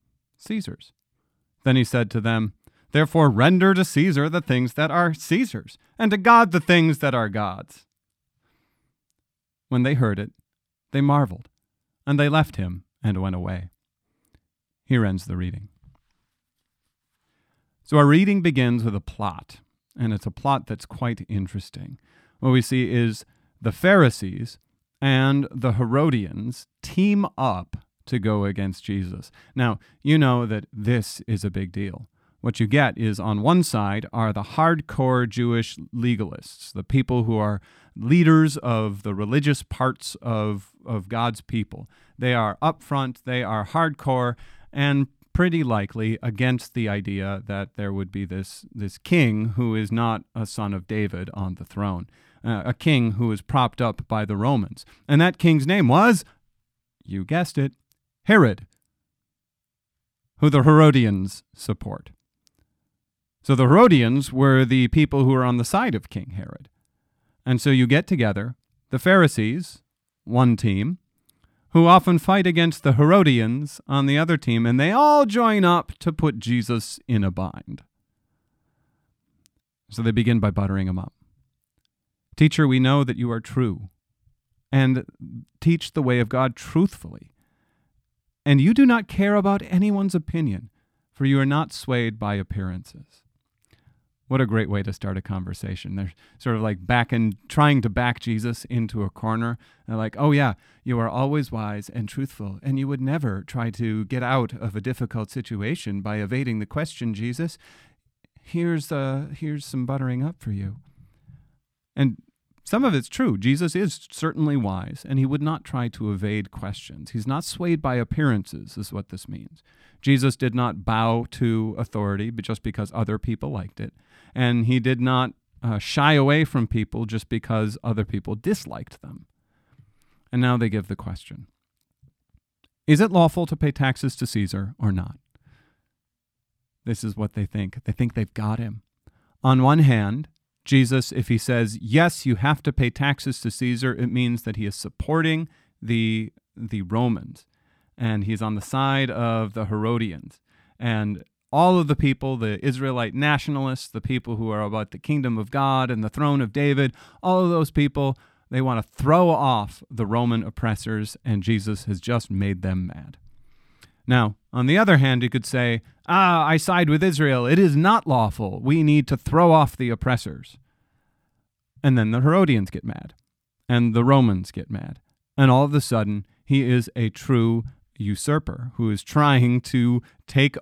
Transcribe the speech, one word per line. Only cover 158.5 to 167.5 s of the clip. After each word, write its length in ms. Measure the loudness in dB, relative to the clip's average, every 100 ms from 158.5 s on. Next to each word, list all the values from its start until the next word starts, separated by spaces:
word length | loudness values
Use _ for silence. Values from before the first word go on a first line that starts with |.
| -2
want 160 | -2 -2
to 160 | -6
throw 360 | -4 4 6 6
off 540 | 4 2 0 -2 -10 -16
the 160 | -6 -2
Roman 380 | 0 0 0
oppressors, 720 | -4 -4 -4 -4 -4 -6 -6 -10 -4
and 180 | -2
Jesus 420 | 0 0 0 -6 -6
has 140 | -6
just 300 | -2 -4 -2
made 320 | -4 -2 -2
them 260 | -4 -4 -6
mad. 300 | -10 -18 -20 -20 -20 -20 _ _ _ _ _ 0
Now, 320 | 2 2 -2 _
on 140 | -4 2
the 100 | 4
other 200 | 6 6
hand, 260 | 4 2
you 60 | 0
could 160 | -4 -4
say, 360 | -2 -2 -2 -6 _ -2
"Ah, 380 | 2 4 2 2
I 100 | 0
side 300 | 2 0 2
with 160 | 2
Israel. 440 | 2 2 2 2
It 120 | 2